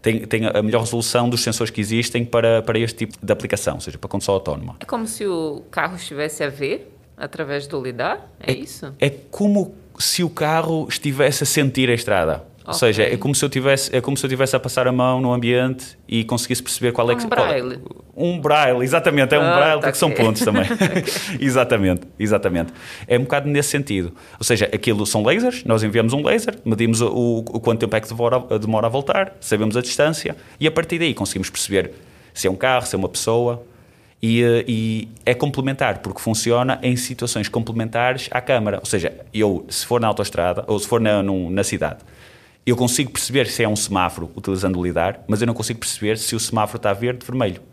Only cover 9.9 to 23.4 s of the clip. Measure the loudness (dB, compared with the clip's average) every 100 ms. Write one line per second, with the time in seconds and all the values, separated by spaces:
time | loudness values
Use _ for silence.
9.9 | -4 -2 0 -2 0 2 2 2 -2 -2
10.9 | -4 -4 2 2 2 0 2 2 2 2
11.9 | 2 2 2 2 -2 -6 -20 -8 2 4
12.9 | 4 2 2 0 0 0 0 2 2 2
13.9 | -2 0 -2 -2 0 2 0 0 0 2
14.9 | 4 2 2 2 0 2 2 2 -2 -10
15.9 | -20 -4 -2 0 -2 -2 -4 -4 -2 0
16.9 | 2 2 2 0 0 2 0 -4 -10 -14
17.9 | -18 -18 -4 -2 0 4 6 6 4 4
18.9 | 4 4 4 4 4 6 6 6 4 2
19.9 | 2 0 4 2 4 2 2 2 2 2
20.9 | 2 -2 -4 -6 -2 2 4 4 4 4
21.9 | 2 -2 -4 2 2 2 -2 -4 -8 -18
22.9 | -16 0 0 2 0